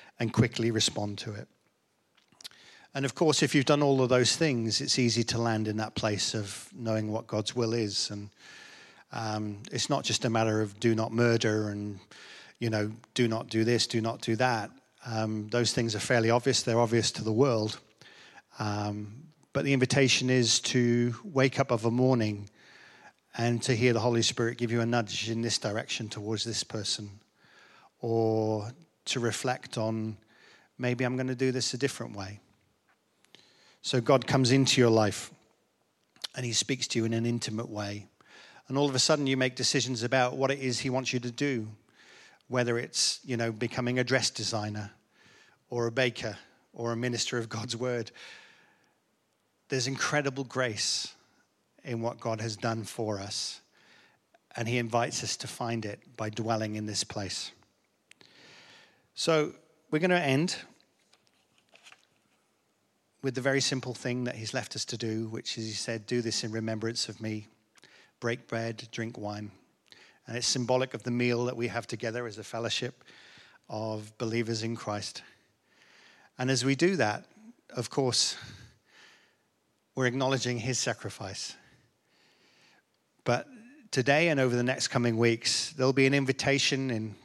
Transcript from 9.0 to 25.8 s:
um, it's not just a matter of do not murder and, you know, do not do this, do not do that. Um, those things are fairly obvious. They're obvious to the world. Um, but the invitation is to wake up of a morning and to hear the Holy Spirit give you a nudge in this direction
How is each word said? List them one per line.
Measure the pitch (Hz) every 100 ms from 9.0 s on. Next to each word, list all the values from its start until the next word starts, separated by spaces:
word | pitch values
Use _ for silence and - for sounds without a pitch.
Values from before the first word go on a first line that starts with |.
| -
um, | - 110 107 107 104 -
it's | 123 -
not | 139
just | 127 123
a | 123
matter | 113 113 107
of | 107 101
do | 117 110
not | 110
murder | 113 120 113 113 107 104
and, | 101 104 98 - - - - - -
you | 117
know, | 107 107 110 -
do | - 120
not | 113 -
do | 113
this, | 113 120 -
do | 117
not | 113 113
do | - 110
that. | 127 117 104 - _ _ -
Um, | 113 110 107 104
those | 120 117
things | - 117
are | 104
fairly | - 123 113
obvious. | 120 135 123
They're | - 117
obvious | 117 117 107
to | -
the | 107
world. | 110 139 113 107 - - _ - - - - _ -
Um, | 107 104 104 104 104 113 - _ _
but | 139
the | 139
invitation | 135 127 139 131 - 127
is | 127 117 107
to | - 131 120 120 120 117
wake | 208 135 135 -
up | 135
of | 117
a | 113
morning | 120 127 127 110 101 101 - - - - - - _ _ -
and | 117 117
to | 110
hear | 117 123
the | 117
Holy | 120 117
Spirit | 113 - 117 120
give | 117
you | 117
a | 113
nudge | 120 104 - 107
in | 113
this | 117 -
direction | 110 107